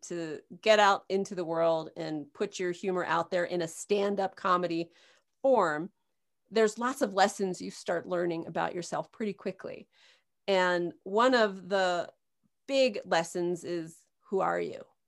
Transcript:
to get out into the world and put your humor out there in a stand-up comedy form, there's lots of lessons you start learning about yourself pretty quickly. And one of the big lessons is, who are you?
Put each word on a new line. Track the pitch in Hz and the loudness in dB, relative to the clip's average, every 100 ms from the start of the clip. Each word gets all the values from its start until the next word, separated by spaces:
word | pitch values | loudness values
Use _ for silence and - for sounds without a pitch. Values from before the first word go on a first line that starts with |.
to | - 175 165 151 - 180 | -10 -8 -8 -10 -14 -2
get | 220 214 | 4 6
out | 202 202 - | 6 4 0
into | 190 190 | -2 -2
the | 185 | -6
world | 165 165 165 160 156 - | -4 0 2 2 -2 -8
and | 160 156 143 | -8 -8 -8
put | - 202 - | -6 -6 -4
your | 180 | -6
humor | 175 196 180 | -4 -4 -2
out | 165 165 170 | 0 -2 0
there | 180 | -2
in | 175 180 | -2 -4
a | 160 | -6
stand-up | - - 208 202 196 190 - | -8 -2 0 0 0 -4 -2
comedy | 190 180 175 165 165 _ _ _ _ _ | 0 2 0 -4 -6 _ _ _ _ _
form, | 269 247 175 151 185 _ _ _ _ _ _ | 4 4 4 0 -6 _ _ _ _ _ _
there's | 208 220 220 | 2 2 2
lots | 240 269 | -4 -2
of | 220 | -2
lessons | 190 202 - 196 180 | 2 2 2 -4 -4
you | 185 | -8
start | - - 175 180 | -8 -4 -4 -2
learning | 180 175 165 165 | -2 -2 -4 -4
about | 170 165 | -4 -4
yourself | 185 165 151 160 | -4 -6 -6 -8
pretty | - 214 | -8 -8
quickly. | 196 202 185 - - - _ _ _ _ _ - | -6 -8 -10 -12 -14 -18 _ _ _ _ _ 0
And | 190 180 175 175 - | 4 4 2 -2 -6
one | - 202 247 | -2 4 6
of | 254 214 190 180 | 6 4 0 -2
the | 196 185 175 - - _ _ _ _ - | 0 2 0 -4 -12 _ _ _ _ -2
big | 269 254 196 | 2 2 0
lessons | 185 175 170 180 175 175 | 0 0 0 -2 -2 -2
is, | 147 175 160 - _ _ _ | -4 -6 -8 -14 _ _ _
who | 190 | -2
are | 170 175 | 0 0
you? | 165 - - _ | -4 -8 -16 _